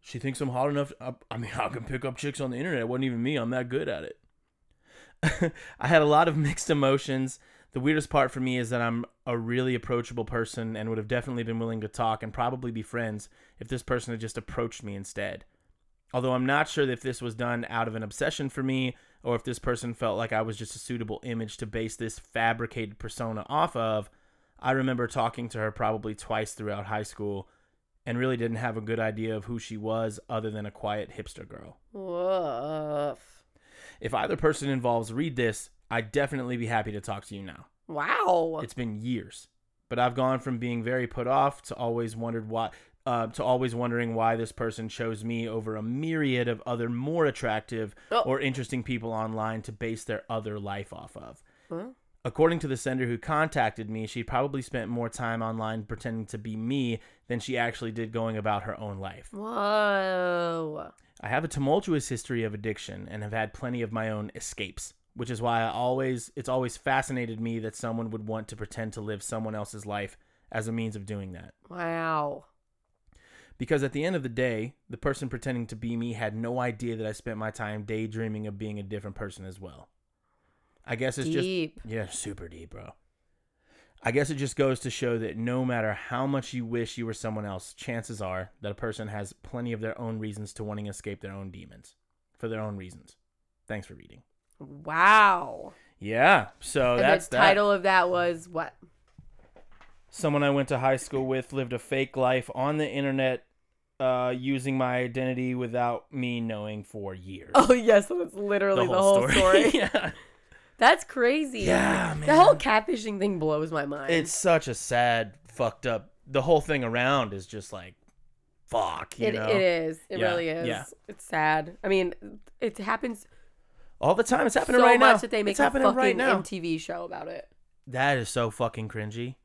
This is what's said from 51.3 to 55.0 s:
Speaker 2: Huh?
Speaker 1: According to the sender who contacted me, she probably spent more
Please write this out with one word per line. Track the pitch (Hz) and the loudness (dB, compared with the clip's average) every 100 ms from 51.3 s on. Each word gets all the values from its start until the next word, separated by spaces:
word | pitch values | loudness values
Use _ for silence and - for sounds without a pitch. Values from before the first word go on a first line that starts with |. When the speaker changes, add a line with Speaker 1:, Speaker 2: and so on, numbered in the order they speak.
| - _ _ _ | -20 _ _ _
Speaker 2:
Huh? | 165 226 262 _ _ 123 | -10 -10 -14 _ _ -8
Speaker 1:
According | - 160 165 | 4 4 4
to | 151 | -2
the | 131 | -4
sender | - 131 127 | -2 -2 -2
who | 117 | -2
contacted | - 151 156 151 110 - 107 | -2 0 2 2 0 0 -8
me, | 110 110 | -6 -6
she | - | -6
probably | 113 131 139 139 | -2 0 0 -2
spent | 123 127 107 | -6 -6 -4
more | 120 | -4